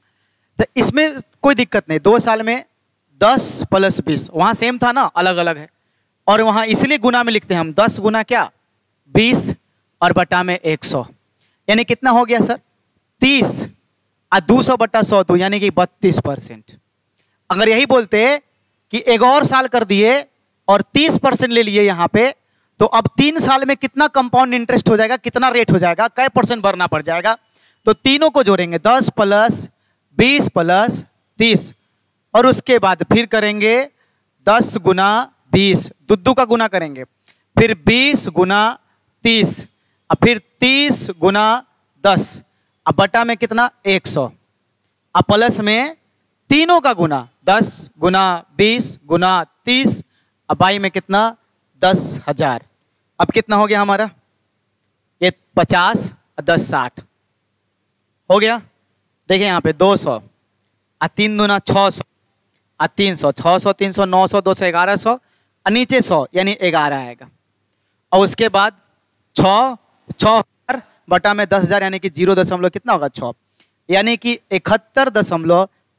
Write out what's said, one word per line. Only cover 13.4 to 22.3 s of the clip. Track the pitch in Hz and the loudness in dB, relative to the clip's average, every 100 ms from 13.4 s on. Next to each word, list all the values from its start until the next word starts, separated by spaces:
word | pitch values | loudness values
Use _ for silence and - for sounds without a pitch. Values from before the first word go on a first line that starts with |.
| 156 127 - - _ _ _ _ _ | 0 -4 -12 -16 _ _ _ _ _
और | 190 | -2
दो | 170 247 | 2 2
सौ | 247 240 | 2 0
बटा | 226 226 | 0 0
सौ | 202 202 | 0 0
दो, | 185 180 | 2 0
यानी | 190 202 | 0 -2
कि | 196 | -2
बत्तीस | 165 - _ 190 151 | -2 -2 _ -2 0
परसेंट। | 143 135 - 110 _ _ _ _ _ _ _ _ - | -4 -8 -12 -20 _ _ _ _ _ _ _ _ -6
अगर | 180 220 | 0 2
यही | 220 277 | 2 2
बोलते | 262 208 208 247 294 - _ _ _ _ | 0 2 0 0 -2 -6 _ _ _ _
कि | 226 247 | -4 0
एक | 226 | 2
और | 247 294 | 4 4
साल | 262 262 262 | 2 0 0
कर | 247 | -2
दिए | 202 202 220 277 - _ _ _ - | 0 2 2 2 -4 _ _ _ 0
और | 202 | 0
तीस | - 277 311 - | 2 0 0 0
परसेंट | 269 220 254 | 0 0 0
ले | 233 | 0
लिए | 214 208 | 0 2
यहाँ | 202 175 170 | 0 0 0
पे, | 208 254 | 0 0